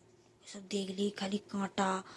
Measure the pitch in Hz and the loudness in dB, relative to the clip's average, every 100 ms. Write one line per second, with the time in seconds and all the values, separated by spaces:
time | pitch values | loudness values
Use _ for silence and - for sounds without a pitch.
0 | - - - - - 208 190 202 190 190 | -20 -20 -20 -20 -14 -14 -4 -2 0 0
1 | 202 - 196 202 - 202 196 - 190 190 | 0 0 0 0 0 -2 0 2 4 2
2 | - | -2